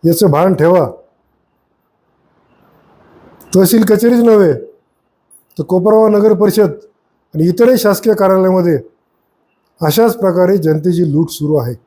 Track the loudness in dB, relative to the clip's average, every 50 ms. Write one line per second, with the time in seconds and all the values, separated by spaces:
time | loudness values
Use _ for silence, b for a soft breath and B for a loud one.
0 | 0 -2 0 2 0 0 2 2 0 0 0 0 0 2 2 2 0 -2 -6 -14
1 | _ _ _ _ _ _ _ _ _ _ _ _ _ _ _ _ _ _ _ _
2 | _ _ _ _ _ _ _ _ _ _ _ _ _ _ _ _ _ _ _ _
3 | _ _ _ -20 _ -20 _ _ -20 -4 0 0 0 2 2 0 2 2 0 0
4 | 2 0 2 2 2 2 4 4 2 2 0 -4 -6 -16 -20 _ _ _ _ _
5 | _ _ _ _ _ _ _ _ _ _ _ -12 -8 -4 -2 -2 0 2 2 2
6 | 2 2 2 2 2 2 2 2 0 0 2 0 0 0 -2 -8 -18 -20 _ _
7 | _ _ _ _ _ _ _ -2 -2 -2 0 2 2 2 2 2 0 -2 -2 -2
8 | -2 -2 -2 0 0 0 0 2 0 0 0 0 0 0 -2 -2 -4 -10 _ _
9 | _ _ _ _ _ _ _ _ _ _ _ _ _ _ _ _ -6 -4 0 0
10 | 0 0 0 -2 -4 -2 0 0 0 0 0 0 0 -2 -2 -2 -2 -2 -2 -2
11 | -2 -2 -2 -2 -4 -4 -6 -8 -6 -4 -2 -2 -4 -4 -10 -12 _